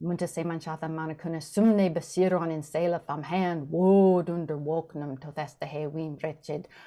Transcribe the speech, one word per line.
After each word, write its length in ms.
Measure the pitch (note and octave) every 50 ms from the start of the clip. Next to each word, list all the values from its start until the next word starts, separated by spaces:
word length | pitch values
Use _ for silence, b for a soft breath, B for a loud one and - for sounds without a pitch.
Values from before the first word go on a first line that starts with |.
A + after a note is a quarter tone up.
Munta 260 | D#3+ F3 F3 - F3
se 160 | E3 - E3+ E3
manchatha 460 | E3+ E3 D#3+ - E3 D#3 - D#3+ D#3+
manacuna 520 | D#3+ D#3 D#3+ D#3 D#3 D#3 - E3 E3 D#3
sumne 520 | D3+ - - G3+ A3 A3+ G#3+ G3+ G3 F3+ D#3+
besiron 580 | E3+ - - - F3+ F#3 F#3 F#3 F3 E3+ E3
in 100 | D#3+ D#3
selatham 600 | D3+ - - D#3 F3 F3 F3 E3+ - - C#3+ D3+ D3
hand. 460 | C#3+ F3 F#3+ F#3 F3+ E3+ D#3+ C#3 D3
Woe 500 | D#3+ E3+ F#3 F#3 G3 G3 F#3+ F#3+ F3+ F3
under 380 | E3 E3+ E3+ F3 D#3+ D3 D3+
woknum 600 | D3 D3 D3 D#3+ E3 D#3+ - - D3 D3 D3 C3+ C3
to 120 | - D#3
thesta 340 | - D#3 D3 C#3 - - C#3+
he 140 | C#3+ D3+ D3
wim 420 | D3+ C#3+ D3+ D#3+ D#3+ D#3 C#3+ C3+ -
wretched. 440 | D#3+ D3+ - - - D3+ D#3+ - - B B B